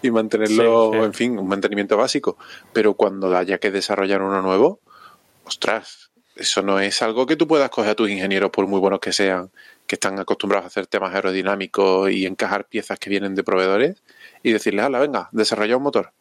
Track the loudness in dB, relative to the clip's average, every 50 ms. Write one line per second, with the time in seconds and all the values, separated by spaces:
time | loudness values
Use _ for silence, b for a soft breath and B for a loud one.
0 | 2 2 2 2 0 2 0 0 2 4 4 4 6 6 6 6 4 4 4 2
1 | 0 0 0 -2 -2 -2 -2 -2 -2 -2 -2 -2 -2 -2 -2 -2 0 0 2 2
2 | 2 0 0 -2 -2 -4 -6 B B B B B B _ _ 2 2 2 4 2
3 | 0 0 0 -2 -2 0 0 0 0 0 -4 -2 -2 -2 -2 -2 -2 -2 -2 -2
4 | 0 0 0 0 0 0 -2 -2 0 0 2 4 4 2 2 _ _ B B B
5 | B B B B B _ _ _ _ -12 -8 -4 -2 -2 -2 -4 -6 -12 -20 -20
6 | -20 _ _ _ _ _ _ -6 -6 -2 -2 0 0 2 2 2 2 0 -2 -2
7 | -2 0 0 0 0 0 2 0 2 2 4 2 2 0 0 -2 0 0 0 0
8 | 0 -2 0 -2 -2 -2 0 0 0 0 0 0 0 0 0 2 2 2 0 0
9 | -2 -4 -2 0 0 0 0 -2 -4 -10 B B B B B B B -8 -8 -4
10 | -4 -4 -4 -4 -4 -4 -4 -4 0 -2 0 -2 -2 -4 -8 -8 -8 _ -4 -4
11 | -4 -2 -4 -2 -2 -2 -2 -2 -2 -2 -2 -4 -4 -6 0 2 2 4 4 2
12 | 2 0 0 0 -2 -4 -4 -4 -4 -4 -4 -6 -6 _ -8 -10 -8 -8 -10 -10
13 | -6 -4 -4 -4 -4 -4 -4 -4 -2 0 0 2 2 2 2 2 0 0 -2 _
14 | B B B B B B B B B 0 0 2 0 -2 -2 0 -2 0 0 0
15 | -2 0 -2 -6 -6 -4 -2 -2 0 0 0 -2 0 0 0 0 -2 0 -2 -2
16 | -4 -4 _ _